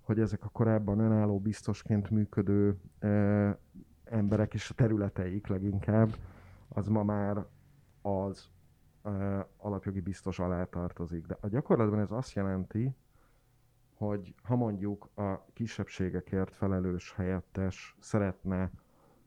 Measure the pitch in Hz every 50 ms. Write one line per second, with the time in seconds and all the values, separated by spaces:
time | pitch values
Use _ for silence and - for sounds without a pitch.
0 | _ - 113 107 113 101 104 101 - 110 - - 120 113 110 110 107 101 101 104
1 | 110 110 110 107 107 104 101 101 98 107 104 - - - 104 - - - 110 104
2 | 98 - 110 107 104 101 - - 101 95 101 101 101 101 101 95 - - _ -
3 | - 104 104 104 104 101 104 104 104 101 101 - - _ _ - - _ - _
4 | _ - 117 110 101 101 104 104 107 104 - 110 - - - - 127 113 110 107
5 | 101 98 - - 95 92 90 101 - - 101 92 95 101 98 98 - - 104 110
6 | 113 110 110 - - - - - - - - - - _ - - 98 98 107 110
7 | 104 104 104 104 101 101 104 104 98 - - - - - - - - _ _ _
8 | _ 101 101 95 98 101 95 - - - _ - _ _ _ _ _ _ _ _
9 | _ 107 101 98 98 98 98 98 95 - _ _ - 104 101 95 - 104 98 98
10 | 87 92 92 - - 95 90 - 90 90 92 87 90 - - 87 87 87 - -
11 | 90 80 85 85 82 - - - - 104 98 127 151 - 190 135 113 104 104 107
12 | 104 92 98 120 127 - - 104 98 98 95 95 92 - - 104 117 135 135 _
13 | _ _ _ _ _ _ _ _ _ _ _ _ _ _ _ _ _ _ _ _
14 | 110 104 104 101 92 90 - _ _ - 123 123 123 113 104 98 95 101 104 98
15 | - - _ - 104 98 95 - - _ _ - 117 113 - - 101 - - -
16 | 95 92 - 90 87 - - 95 95 - - - - 98 98 92 92 92 90 90
17 | - - - - 92 92 92 90 - _ _ - 95 95 92 - - - - _
18 | - - - 110 101 95 92 - - 95 92 92 92 92 - - _ _ _ _
19 | _ _ _ _ _